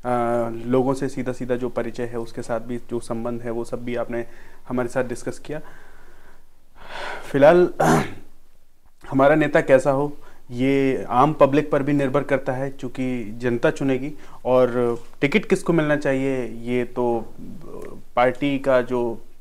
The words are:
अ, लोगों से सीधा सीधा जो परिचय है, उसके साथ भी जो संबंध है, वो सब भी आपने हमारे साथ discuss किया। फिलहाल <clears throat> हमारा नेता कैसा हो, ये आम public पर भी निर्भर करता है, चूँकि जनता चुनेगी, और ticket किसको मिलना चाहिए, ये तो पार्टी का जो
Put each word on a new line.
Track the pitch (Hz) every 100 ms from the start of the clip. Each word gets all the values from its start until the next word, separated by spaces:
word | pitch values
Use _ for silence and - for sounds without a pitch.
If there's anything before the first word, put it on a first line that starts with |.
| 123
अ, | 123 117 120 117
लोगों | 113 120 127 127
से | 135 135
सीधा | - 123
सीधा | 123 120 120
जो | 123
परिचय | 120 117 110
है, | 120 117
उसके | 117 -
साथ | 117 113
भी | 120 120
जो | - 120
संबंध | - 117 120 117
है, | 120
वो | 117
सब | 117 117 120
भी | 120
आपने | 117 117 117 - - - -
हमारे | 123 120
साथ | 135
discuss | 123 117 - 117
किया। | - 151 - - - - - - - - - - - - - - - - -
फिलहाल | 139 143 175 175 -
<clears throat> | 160 160 - - - - - - - - - - -
हमारा | 135 139 156
नेता | 147 160
कैसा | 160 135 143
हो, | 135 147 143 - - -
ये | 120 131 139 135 123 98
आम | 110 143
public | - 139 143 147
पर | 147
भी | 139
निर्भर | 147 139 143
करता | - 135 -
है, | 131 139 -
चूँकि | 123 - 127 127 104 117
जनता | 123 117 -
चुनेगी, | 135 139 131 139 151 - - 120
और | 127 127 120 120 117 - -
ticket | 175 - -
किसको | 185 -
मिलना | 170 151 147
चाहिए, | 147 135 135 131 117
ये | 113 117 123 120
तो | - 123 117 113 - - 113 - - - - - -
पार्टी | 123 123 143 139
का | 135 131
जो | 120 123 120 110 - -